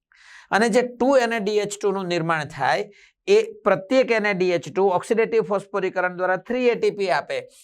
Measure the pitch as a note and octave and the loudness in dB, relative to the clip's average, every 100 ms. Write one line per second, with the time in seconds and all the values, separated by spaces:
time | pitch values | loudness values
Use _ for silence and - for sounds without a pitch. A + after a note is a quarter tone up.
0 | _ _ - - - G3 A#3 A3+ B3 - | _ _ -20 -20 -4 0 2 2 0 0
1 | B3+ C4+ A#3 A#3 G3+ G#3 G3+ - G#3 F#3+ | 2 4 2 -2 -2 -2 -2 -4 -4 -2
2 | F#3 F3 E3 D#3+ C#3+ C#3+ C3 E3 G#3 - | -2 -2 0 -2 -4 -4 -2 0 -4 -14
3 | - _ - G#3 G#3+ - G#3 F#3+ F#3+ C4 | -20 _ 2 2 2 -2 0 0 2 2
4 | G#3+ A3+ G#3 F#3+ F3+ E3+ D3+ F3 G3 F3 | 2 2 0 0 0 0 -2 0 2 0
5 | - A3+ A3+ A3+ F3+ G3 G3 G3+ F#3 F#3 | 0 0 2 0 0 -4 -4 -4 -4 -2
6 | F3+ F3+ F3+ F#3 - B3 B3 A3 G#3 - | -4 -2 -2 -2 -2 0 0 2 -2 -2
7 | F#3+ D3+ - C3+ - _ | -2 -2 -2 -8 -10 _